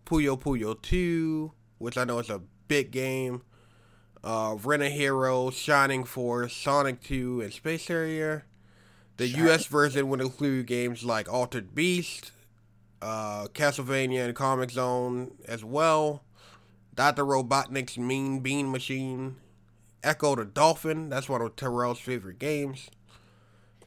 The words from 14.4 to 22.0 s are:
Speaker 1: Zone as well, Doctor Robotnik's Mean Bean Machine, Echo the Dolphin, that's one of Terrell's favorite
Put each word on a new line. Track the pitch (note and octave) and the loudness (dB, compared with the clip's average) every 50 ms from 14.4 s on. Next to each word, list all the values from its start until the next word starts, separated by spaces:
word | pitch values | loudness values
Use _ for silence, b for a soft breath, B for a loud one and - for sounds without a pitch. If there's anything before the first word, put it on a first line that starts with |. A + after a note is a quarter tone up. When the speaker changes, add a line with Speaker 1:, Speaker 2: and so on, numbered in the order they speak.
| C3+ C3+ C3+ B2+ B2+ B2 | 0 0 2 0 0 -2
Speaker 1:
Zone | A#2+ C3 B2+ B2 B2 B2 B2 B2 B2 B2 B2+ - - - - | -2 -2 0 0 0 0 0 -2 -2 -4 -6 -8 -12 -14 -12
as | - A#2 A2+ G#2+ | -10 -10 -10 -8
well, | A2 C3 D3 D#3+ E3 D#3 D#3 D#3 D3+ D3 C#3 - _ b b b b b b b b b b b - - | -4 0 2 4 4 4 4 4 2 -2 -4 -10 _ b b b b b b b b b b b -10 -2
Doctor | - C3+ D3 C#3 C#3+ C#3+ | 2 4 4 4 4 2
Robotnik's | C#3 C#3 C3 B2+ A#2 C3+ C#3 - - C3 C3+ B2+ - - B2 | 2 2 2 2 2 2 2 2 0 -2 -4 -4 -6 -6 -4
Mean | A#2+ B2 C3+ C3+ C3+ C#3 C3+ C3+ | -2 -2 0 -2 -2 -2 -2 -2
Bean | B2+ C3 C#3 C#3+ C#3 C3+ | -2 -2 0 0 0 -2
Machine, | C3 B2+ C3 - C3+ C3 C3+ C3 B2+ C3 C3 C3 C3 - - - _ _ _ _ _ _ _ _ _ _ | -2 -4 -4 -4 -4 -4 -4 -6 -6 -6 -8 -8 -10 -14 -18 -20 _ _ _ _ _ _ _ _ _ _
Echo | - D3 D3+ - D3+ D3 C3+ | 0 0 0 2 2 2 2
the | A#2+ A2 | 2 -2
Dolphin, | G2 - C#3+ D3+ D#3+ D#3 - - D#3+ D#3 D#3+ D#3+ D3 | -2 2 4 6 6 6 4 0 -4 -2 -2 -4 -4
that's | C3 C3+ C3+ C3+ | -4 -4 -2 -2
one | C3+ A#2 | -2 -2
of | A#2+ C3+ - - | -2 -4 -6 -6
Terrell's | C#3 B2+ A#2+ A#2+ B2 A#2+ A#2+ | -4 -2 0 0 0 0 -2
favorite | - | -4